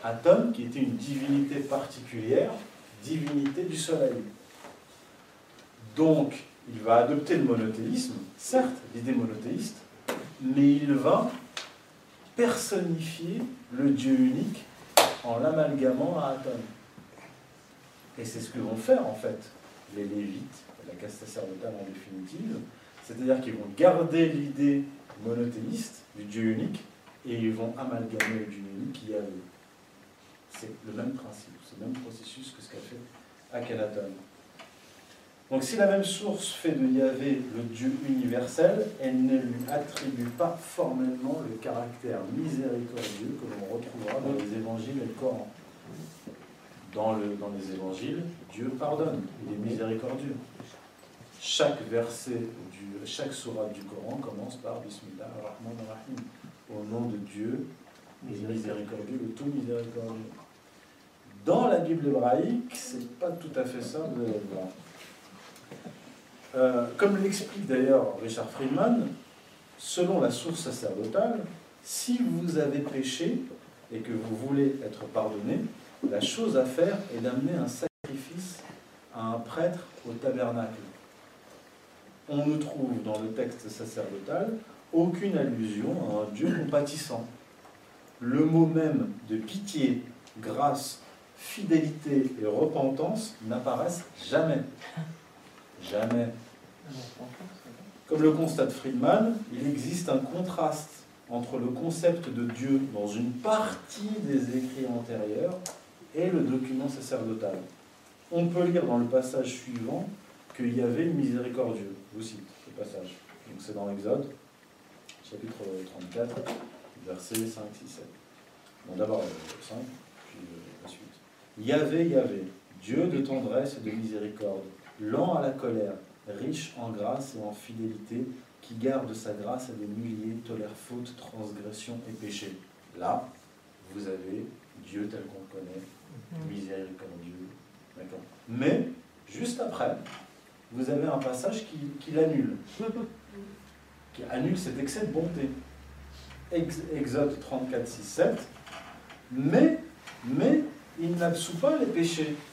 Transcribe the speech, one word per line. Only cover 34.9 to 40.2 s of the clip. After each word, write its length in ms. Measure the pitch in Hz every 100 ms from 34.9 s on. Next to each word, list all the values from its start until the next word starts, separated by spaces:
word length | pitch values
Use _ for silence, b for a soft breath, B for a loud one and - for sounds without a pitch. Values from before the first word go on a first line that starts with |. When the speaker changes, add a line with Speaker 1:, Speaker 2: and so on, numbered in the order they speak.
| B B B B - -
Speaker 1:
Donc 120 | 135
si 140 | - 226
la 100 | 196
même 180 | 196
source 480 | 190 - 208 - -
fait 200 | - 165
de 140 | 139 131
Yahvé 560 | 131 131 135 139 123 - 113
le 60 |
Dieu 280 | 120 113 131 - 139
universel, 760 | 131 120 120 123 - 185 214 208 -
elle 240 | 131 127 127
ne 100 | 131
lui 260 | 120 120 120
attribue 640 | 120 151 - 135 120